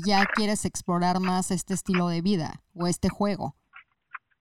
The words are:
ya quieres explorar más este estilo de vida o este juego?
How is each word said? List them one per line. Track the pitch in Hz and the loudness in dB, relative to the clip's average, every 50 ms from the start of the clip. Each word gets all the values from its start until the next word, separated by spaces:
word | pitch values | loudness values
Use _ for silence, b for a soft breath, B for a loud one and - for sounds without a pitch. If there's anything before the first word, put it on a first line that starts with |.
| 165 | 2
ya | 208 202 196 202 | 2 4 4 4
quieres | - - 226 214 202 214 - - | 2 2 0 0 2 0 0 -2
explorar | 185 - - - - 180 175 175 180 180 180 | -4 -4 -4 -2 -2 0 2 2 2 2 2
más | 185 185 180 185 185 - | 0 0 0 0 0 0
este | 190 170 - - 190 | -2 -4 -2 -2 -4
estilo | 175 - - 185 175 175 175 | -2 0 0 0 2 2 0
de | 170 170 170 | 0 0 0
vida | 196 208 175 151 - - - _ _ _ | 2 0 0 0 -4 -8 -12 _ _ _
o | 170 175 | -4 -2
este | 175 170 - - 190 | -2 0 0 0 -2
juego? | - - 202 202 196 - - 143 - _ _ _ - - - _ _ _ _ _ - - - _ _ _ | 0 0 -2 -2 -2 -4 -6 -8 -10 _ _ _ -20 -20 -20 _ _ _ _ _ -18 -18 -18 _ _ _